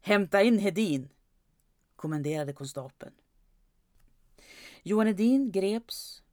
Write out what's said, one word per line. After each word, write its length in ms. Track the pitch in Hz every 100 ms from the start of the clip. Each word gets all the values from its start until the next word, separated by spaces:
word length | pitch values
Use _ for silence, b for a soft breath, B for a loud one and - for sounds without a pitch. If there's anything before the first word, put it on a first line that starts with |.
"Hämta 400 | - 208 190 196
in 180 | 220 220
Hedin", 500 | 202 180 214 143 139 _ _ _ _ _ _ _ _ -
kommenderade 580 | 156 151 147 156 143
konstapeln. 640 | 143 139 - 131 _ - _ _ _ _ _ _ _ _ _ _ _ _ _ B B B B
Johan 240 | 165 214 214
Hedin 440 | 196 226 269 269
greps 720 | 190 196 220 - - - - _